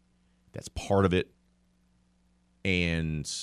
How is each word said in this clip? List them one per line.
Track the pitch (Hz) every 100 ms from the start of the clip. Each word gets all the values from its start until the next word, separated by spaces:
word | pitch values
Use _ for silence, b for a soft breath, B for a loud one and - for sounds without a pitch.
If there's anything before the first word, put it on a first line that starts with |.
| _ _ _ _ _
That's | - -
part | - - 98
of | 95
it. | 90 - _ _ _ _ _ _ _ _ _ _ _ _ _
And | 98 90 87 82 80 78 71 -